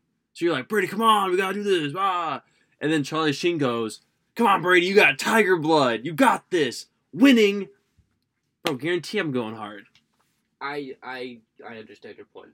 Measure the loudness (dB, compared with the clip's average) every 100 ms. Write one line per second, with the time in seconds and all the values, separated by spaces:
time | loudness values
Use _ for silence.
0 | _ _ _ -4 -2 -2 -2 -4 -2 0
1 | 2 2 2 -2 -2 -2 -2 0 -2 -4
2 | -4 -2 -4 -8 _ _ _ -6 -2 -2
3 | -2 -2 -2 -2 -2 0 -2 -2 -6 -8
4 | _ _ _ 0 2 2 4 2 4 4
5 | 4 2 2 2 4 2 4 4 2 0
6 | -4 2 2 2 -2 -2 -2 -4 -16 _
7 | _ 4 6 6 4 0 -8 _ _ _
8 | _ _ _ _ _ _ -8 -6 -4 -4
9 | -4 -6 -4 -4 -6 -10 -14 -16 -20 _
10 | _ _ _ _ _ -14 -10 -8 -10 -12
11 | -14 -12 -12 -14 _ -20 -18 -18 -18 -20
12 | -20 -20 -20 -20 -20